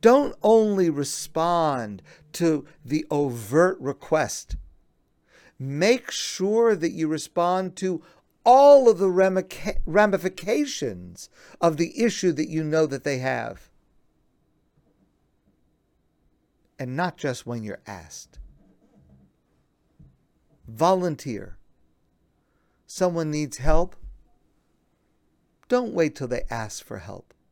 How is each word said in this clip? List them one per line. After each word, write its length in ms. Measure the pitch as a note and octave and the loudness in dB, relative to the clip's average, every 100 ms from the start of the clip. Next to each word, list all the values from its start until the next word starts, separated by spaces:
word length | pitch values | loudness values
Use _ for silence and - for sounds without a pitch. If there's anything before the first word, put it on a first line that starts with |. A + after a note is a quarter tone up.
Don't 340 | A3+ C4 C#4+ - | 6 6 2 0
only 460 | - A3+ G#3+ G3 F3 | 4 4 4 2 0
respond 1120 | C#3+ C#3 - - - E3 F3 D#3+ C3+ A2 G2 - - _ | 0 -4 -6 -8 -4 0 2 0 -2 -6 -12 -16 -20 _
to 340 | - E3+ D3+ - - | -2 0 0 -4 -20
the 200 | A#2+ D3+ - | -6 -6 -2
overt 680 | D3 C#3+ A#2+ G2+ C#3+ F3+ F#3 | -2 -2 -4 -2 2 2 2
request. 760 | C3+ C3+ - D#3 B2 - - - - _ _ _ _ _ _ _ _ _ | -8 -10 -2 -2 -2 -6 -10 -12 -12 _ _ _ _ _ _ _ _ _
Make 520 | C3 C#3+ F#3+ B3 - | -8 -2 2 2 -2
sure 640 | - - - F#3+ A3 A#3 | -10 -10 -4 -2 2 2
that 180 | G3+ D#3+ | 2 -2
you 140 | F#3 D#3 | -4 -4
respond 720 | D#3 - - F3 F#3 F#3 F#3 | -4 -6 -2 0 0 -4 -6
to 260 | F#3+ F3 - _ _ _ | -6 -6 -10 _ _ _
all 440 | - C4 C#4+ C#4+ B3 | 6 8 10 10 8
of 80 | F3+ | 4
the 120 | F#3+ | 2
ramica-, 680 | F3+ F#3+ F#3 F#3 - - - | 4 2 2 -4 -10 -6 -4
ramifications 1400 | - E3+ G#3 F#3+ F3+ F#3 E3+ C4 D4 - C3 F#2 F2+ F2 - _ - - | 0 4 4 2 -4 -8 -4 -2 -2 -4 -8 -8 -16 -20 -20 _ -20 0
of 160 | E3+ D3+ | 0 0
the 260 | E3 - | -4 0
issue 300 | A#3 - F#3 | -2 0 -2
that 160 | C#3+ D#3+ | -2 -4
you 160 | D#3+ | -4
know 220 | D#3 D#3 D#3 | -2 0 0
that 180 | C#3 | -2
they 140 | D3 C3+ | -6 -4
have. 520 | C3 B2+ A2+ F#2 _ _ _ _ _ _ _ _ _ _ _ _ _ _ _ _ _ _ _ _ _ _ _ _ _ _ _ _ _ _ _ _ | -4 -4 -6 -12 _ _ _ _ _ _ _ _ _ _ _ _ _ _ _ _ _ _ _ _ _ _ _ _ _ _ _ _ _ _ _ _
And 180 | B2+ C3 | -8 -4
not 220 | F3+ - | -6 -4
just 260 | C#3+ B2 | -6 -6
when 180 | - A#2+ | -8 -10
you're 200 | G#2+ - - | -10 -12 -14
asked. 520 | G2 E2 - - - - _ _ _ _ _ _ - _ _ _ _ _ _ _ _ - _ _ _ _ _ - | -16 -16 -20 -20 -20 -20 _ _ _ _ _ _ -20 _ _ _ _ _ _ _ _ -20 _ _ _ _ _ -20
Volunteer. 920 | A2 E3 F#3+ F3+ C#3+ C#3+ G#2+ G2+ - _ _ _ _ _ _ _ _ _ _ _ _ _ | -2 2 2 0 -6 -8 -10 -10 -18 _ _ _ _ _ _ _ _ _ _ _ _ _
Someone 440 | - F3+ E3 D#3 | -4 -2 -2 -4
needs 280 | D3+ D3 - | -4 -6 -2
help. 380 | C#3+ D#3 F3+ - - - _ _ _ _ _ _ _ _ _ _ _ _ _ _ _ | 4 4 2 -6 -18 -18 _ _ _ _ _ _ _ _ _ _ _ _ _ _ _
Don't 240 | B3 A#3+ | -2 0
wait 220 | F#3 D#3 | -2 -2
till 120 | - C3 | -2 -6
they 180 | B2 - | -4 -4
ask 340 | A#2 G#2+ - | -6 -8 -12
for 160 | - A2 | -14 -14
help. 340 | F#2+ F#2 _ _ _ | -14 -18 _ _ _